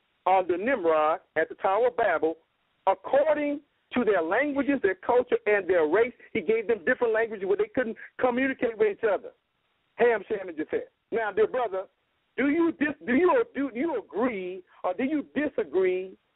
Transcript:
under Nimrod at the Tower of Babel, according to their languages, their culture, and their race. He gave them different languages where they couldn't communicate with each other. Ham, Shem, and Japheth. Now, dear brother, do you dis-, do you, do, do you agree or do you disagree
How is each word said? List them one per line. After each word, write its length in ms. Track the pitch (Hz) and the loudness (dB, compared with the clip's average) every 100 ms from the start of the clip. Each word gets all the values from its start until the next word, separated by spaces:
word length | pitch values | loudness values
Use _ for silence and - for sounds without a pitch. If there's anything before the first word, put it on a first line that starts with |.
| _ _ 180 | _ _ 2
under 320 | 190 180 175 | 2 2 0
Nimrod 600 | 226 254 165 156 151 175 _ 156 | 0 0 2 4 2 0 _ -4
at 120 | 165 | -4
the 60 | - | -2
Tower 320 | 196 202 247 | 0 2 2
of 80 | 240 | 2
Babel, 400 | 214 156 160 160 _ _ _ _ 190 | 0 2 0 -4 _ _ _ _ -2
according 760 | 190 - 269 311 302 294 285 - _ _ | -2 2 2 4 2 -2 -4 -10 _ _
to 100 | 247 | 0
their 180 | 214 185 | 2 2
languages, 560 | 160 220 294 277 262 269 | 2 0 0 0 0 0
their 140 | 392 185 | 0 0
culture, 420 | - 247 - 466 208 | 2 2 2 0 2
and 200 | 202 175 | 0 2
their 200 | 180 151 | 2 4
race. 260 | 202 247 - - | 2 0 -4 -8
He 80 | 220 | -4
gave 260 | 165 226 196 | 0 0 0
them 120 | 214 | -2
different 300 | 226 254 233 | 0 0 0
languages 320 | 220 226 208 185 | 0 -2 -4 -2
where 100 | 202 | 0
they 140 | 226 | 0
couldn't 220 | 262 226 214 - - | -2 -4 -6 -14 -2
communicate 560 | 254 240 269 - 240 214 | 0 0 -2 -2 -4 0
with 220 | 214 190 | 0 0
each 60 | 214 | -2
other. 200 | 165 95 - _ _ _ _ _ - | -2 -4 -20 _ _ _ _ _ 2
Ham, 260 | 240 214 - | 2 2 -2
Shem, 200 | 202 185 | -8 -8
and 80 | 151 | -10
Japheth. 260 | 147 143 - _ _ | -6 -6 -8 _ _
Now, 220 | 226 214 | -4 -2
dear 140 | 196 196 | 0 0
brother, 380 | 254 220 190 196 _ _ _ _ - | 0 -4 -4 -10 _ _ _ _ -2
do 120 | 285 | 0
you 220 | 330 330 - | 2 0 0
dis-, 280 | 302 - - | -4 -4 -2
do 80 | |
you, 280 | 262 359 277 466 | 2 4 2 0
do, 160 | 247 277 | -6 -6
do 60 | 220 | -4
you 200 | 349 480 | -4 -4
agree 640 | - 175 262 196 180 190 - _ | -6 -4 -2 -4 -8 -12 -16 _
or 80 | 180 | -6
do 100 | 180 | -4
you 200 | 269 302 - | -2 -4 -4
disagree 800 | 269 302 - 156 370 370 - 190 202 _ | -6 -4 -4 -4 0 0 -2 -6 -16 _